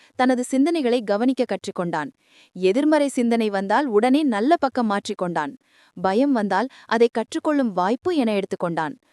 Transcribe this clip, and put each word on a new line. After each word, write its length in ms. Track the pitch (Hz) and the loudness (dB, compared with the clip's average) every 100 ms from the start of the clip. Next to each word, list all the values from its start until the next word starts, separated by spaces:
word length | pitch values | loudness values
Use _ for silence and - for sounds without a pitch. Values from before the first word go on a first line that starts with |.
| _ | _
தனது 300 | _ 254 254 247 | _ 0 0 0
சிந்தனைகளை 540 | 262 294 339 247 247 | 0 2 2 0 -2
கவனிக்க 400 | 208 202 254 262 | 0 0 0 0
கற்றுக்கொண்டான். 680 | 247 190 - - 175 165 147 - _ _ _ | -2 -4 -8 -6 -4 -4 -6 -12 _ _ _
எதிர்மறை 560 | - 185 208 302 311 285 | -2 0 2 2 2 2
சிந்தனை 420 | 262 240 233 214 | 0 0 0 0
வந்தால் 360 | 196 196 214 294 | -2 0 0 2
உடனே 360 | 208 254 269 | 2 4 2
நல்ல 340 | 311 208 240 339 | 2 0 2 2
பக்கம் 340 | 277 254 226 | 0 -2 -2
மாற்றிக்கொண்டான். 680 | 202 - 208 180 165 147 - _ _ _ - | -2 -4 -6 -4 -2 -6 -8 _ _ _ -4
பயம் 300 | 185 196 285 | -2 2 2
வந்தால் 360 | 247 202 190 240 - - | 2 0 0 -2 -6 -4
அதை 220 | 226 233 | 2 2
கற்றுக்கொள்ளும் 600 | - - 320 311 294 254 | 2 -6 -4 0 0 0
வாய்ப்பு 440 | 185 180 247 - 339 | 0 0 0 -2 0
என 160 | 226 | 0
எடுத்துக்கொண்டான். 640 | 208 190 190 175 165 156 - _ | 0 -2 -4 -4 -2 -4 -8 _